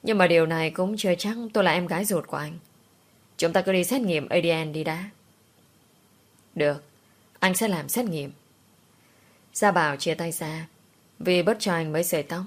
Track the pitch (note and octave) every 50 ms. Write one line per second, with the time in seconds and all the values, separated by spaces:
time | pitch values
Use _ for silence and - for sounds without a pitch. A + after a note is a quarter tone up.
0 | - A3+ A3 G3+ F#3 F3 E3+ E3 D#3+ D#3+ E3 E3 D#3+ D#3+ E3 - F#3 F#3+ G#3+ G#3+
1 | - G3 F3 F3 - G3+ A3+ A#3 A#3 A3 - A3 F#3+ F3+ D#3 F3 F3+ E3 E3 E3
2 | G#3 G3+ G3+ E3 - - - C#3+ D3 D3+ E3 E3 - _ _ _ _ _ _ _
3 | _ _ _ _ _ _ _ - - E3 E3 F#3+ F#3 F#3+ F#3+ F#3 F3+ F3+ A#3+ C#4
4 | A#3+ G3 E3+ D3+ C#3 - - F3+ E3 E3+ E3 D#3+ D#3+ D#3 D3+ D#3 D#3 D#3+ D#3+ E3
5 | F#3 G#3 - _ _ _ _ _ _ _ _ _ _ _ _ _ _ _ _ _
6 | _ _ _ _ _ _ _ _ _ _ _ F3 D3+ D3 C#3+ D3 - - _ _
7 | _ _ _ _ _ _ _ - - F#3+ F#3 F#3 A3+ A3 F#3+ E3 C#3+ C#3 - A#3
8 | B3 G#3+ E3+ D#3 C#3 C#3 C#3+ - _ _ _ _ _ _ _ _ _ _ _ _
9 | _ _ _ _ _ _ _ _ _ _ _ - - G#3 F3+ F3+ D#3+ D3+ C#3+ C#3+
10 | - E3+ D#3+ - E3+ E3+ D#3+ - E3 D#3 D#3 D#3+ D#3+ - _ _ _ _ _ _
11 | _ _ _ _ - F3+ F3+ F3+ E3+ F#3+ A3+ G#3+ - G3+ F3 E3 D#3+ D#3 D3+ D#3
12 | F3 - - D#3 C#3+ - E3+ F3 F#3